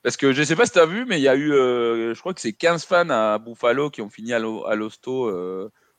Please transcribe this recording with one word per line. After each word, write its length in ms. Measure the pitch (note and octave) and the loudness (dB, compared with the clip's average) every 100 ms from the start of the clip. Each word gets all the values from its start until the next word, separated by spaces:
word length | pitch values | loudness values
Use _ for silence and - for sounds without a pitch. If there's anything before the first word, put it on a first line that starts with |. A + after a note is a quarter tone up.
Parce 120 | B2 - | -6 0
que 160 | C#3 | 2
je 120 | C3+ | 2
sais 120 | D3 D#3+ | 2 2
pas 120 | A#3+ | 2
si 60 | |
t'as 120 | F#3 D#3+ | 4 4
vu, 200 | G#3 B3+ | 2 -4
mais 140 | F3 | 2
il 40 | |
y 40 | C3+ | 4
a 80 | C3+ | 2
eu, 180 | D3 | 2
euh, 600 | C#3+ B2+ B2 A#2 A#2 A#2 | 2 2 2 0 0 -2
je 60 | A2+ | -6
crois 160 | F#3 F3+ | -8 -8
que 60 | |
c'est 120 | A#2 | -8
quinze 320 | - E3 E3+ - | -2 0 0 0
fans 240 | F3 E3+ | 0 2
à 300 | A#2+ A2 G#2+ | 2 2 0
Buffalo 500 | A2+ A#2 B2 B2+ D3 | -4 -4 0 0 -2
qui 140 | C3+ | -6
ont 80 | G#2 | -14
fini 200 | - A2+ | -12 -4
à 60 | A#2 | -4
l'ho-, 300 | A2 A2 - | -4 -6 -4
à 80 | G#2+ | -4
l'hosto, 500 | G#2+ - - C3 A#2+ | -4 -10 -8 -4 -4
euh, 460 | F#2 F2+ F#2 G#2 _ _ | -4 -6 -8 -10 _ _